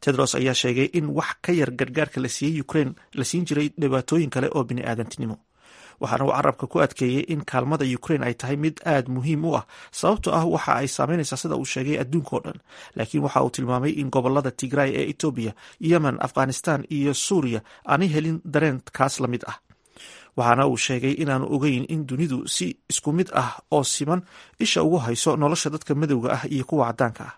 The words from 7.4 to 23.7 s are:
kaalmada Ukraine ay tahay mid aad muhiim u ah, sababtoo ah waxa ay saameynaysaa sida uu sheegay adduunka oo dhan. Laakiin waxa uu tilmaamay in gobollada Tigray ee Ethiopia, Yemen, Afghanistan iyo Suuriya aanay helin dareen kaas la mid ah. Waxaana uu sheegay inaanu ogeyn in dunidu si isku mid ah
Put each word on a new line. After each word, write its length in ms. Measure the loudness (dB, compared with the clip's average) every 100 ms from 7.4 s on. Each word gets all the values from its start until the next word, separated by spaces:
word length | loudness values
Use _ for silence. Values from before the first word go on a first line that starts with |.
| -2
kaalmada 400 | -2 0 0 0
Ukraine 400 | -2 -2 -2 0
ay 80 |
tahay 240 | -4 -4 0
mid 240 | -2 -2
aad 240 | 0 0 0
muhiim 320 | -2 -2 0 0
u 60 | 0
ah, 100 | -2 -16 -16
sababtoo 420 | -2 0 2 2
ah 120 | 2 2
waxa 280 | 0 0 0
ay 60 | 0
saameynaysaa 500 | -2 0 0 -2 -4
sida 180 | -4 -4
uu 100 | -4
sheegay 320 | -4 -2 -2
adduunka 300 | 0 -2 -2
oo 80 | -6 -6
dhan. 140 | -14 _ -20 -16 -8
Laakiin 280 | -4 -2
waxa 200 | 2 2
uu 100 | 2
tilmaamay 400 | 0 -2 0 0 -2
in 80 | 0
gobollada 420 | 0 2 0 0
Tigray 380 | -4 -4 0 0
ee 160 | 0 -2
Ethiopia, 380 | -2 -2 -2 -6 -6 -18 -6
Yemen, 380 | 2 4 4 0
Afghanistan 600 | -2 0 0 0 -2 -2 -2
iyo 240 | 0 0
Suuriya 480 | 0 0 2 2 -2 -6 -20 0
aanay 240 | 2 2
helin 320 | 2 0 -2 0
dareen 280 | 2 2 0 -6 0
kaas 220 | 0 2
la 80 | -2
mid 160 | -2 -6
ah. 120 | -14 _ _ _ -20 -20 -20 -12 0
Waxaana 280 | 4 6 6
uu 120 | 2
sheegay 360 | 0 0 0 0
inaanu 240 | 0 -2 0 0
ogeyn 300 | 2 0 -2
in 120 | -4 -4
dunidu 400 | -2 -2 -2 -4
si 180 | -4 -4 -6 _
isku 240 | -4 0
mid 160 | 0 2
ah 280 | 0 -2 -6 0